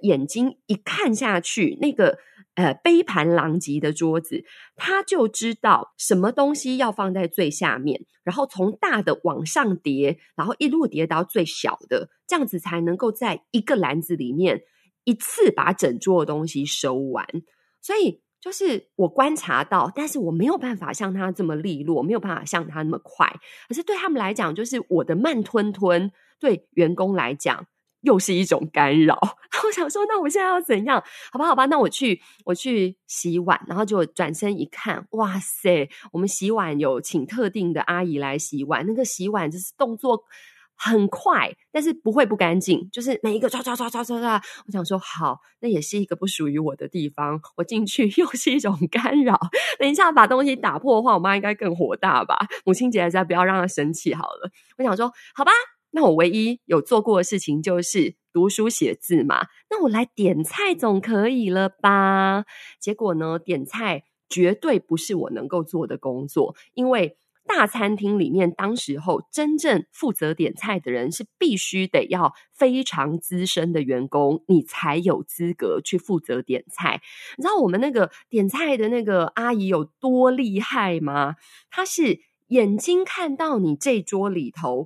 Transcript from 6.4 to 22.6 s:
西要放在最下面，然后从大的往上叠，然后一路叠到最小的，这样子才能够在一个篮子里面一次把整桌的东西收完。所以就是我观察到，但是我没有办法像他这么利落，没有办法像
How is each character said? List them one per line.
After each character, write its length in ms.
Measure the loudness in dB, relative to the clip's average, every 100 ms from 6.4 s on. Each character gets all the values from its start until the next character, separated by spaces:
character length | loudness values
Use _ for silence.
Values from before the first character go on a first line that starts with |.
| 0
西 220 | 0 -4 -2
要 160 | -2
放 200 | -2 -4
在 140 | -2 -4
最 240 | 0 -2
下 260 | 0 -2 0
面， 300 | -2 -4 -8 _
然 120 | -8 -4
后 100 | -4
从 240 | -2 -2 0
大 220 | -2 0
的 180 | 0 0
往 200 | -2 -4
上 320 | -4 0 0 0
叠， 420 | -2 0 0 -2 _ -4
然 100 | -4
后 80 | 0
一 100 | 0
路 180 | 0 0
叠 180 | 0
到 200 | 0 0
最 200 | 0 -2
小 360 | -2 -2 -4 -4 -2
的， 220 | -4 -4 _ -4
这 80 | -2
样 100 | -2
子 140 | -4
才 200 | -6 -2
能 160 | -2 0
够 140 | -2
在 320 | -2 -4 -4 _
一 100 | -4
个 140 | 0
篮 260 | 0 0 -2
子 140 | -4
里 180 | -4 -4
面 300 | 0 0 0 _ _ _ _
一 100 | -2
次 380 | -2 -2 2 2
把 220 | 4 0
整 260 | 2 -2 0
桌 260 | 2 2
的 80 | 2
东 140 | -2 -4
西 180 | -4
收 300 | -6 -4 -2
完。 320 | -2 -4 -6 -6 -10 -12 _ _ _
所 140 | -4 0
以 260 | 0 -2 _ _
就 120 | -12
是 380 | -4 -2 -2 -6
我 140 | -2 0
观 260 | 2 2
察 300 | 0 -2 -2
到， 260 | 2 0 0
但 140 | -4 -6
是 140 | -4
我 100 | -2
没 140 | 0
有 120 | 0 0
办 200 | -4 -6
法 160 | -8
像 200 | -6 -6
他 200 | -4 -4
这 100 | -4
么 140 | -4 -2
利 260 | -4 -6
落， 220 | -2 -2
没 80 | 0
有 80 | -2
办 160 | -4 -8
法 80 |
像 240 | -4 -6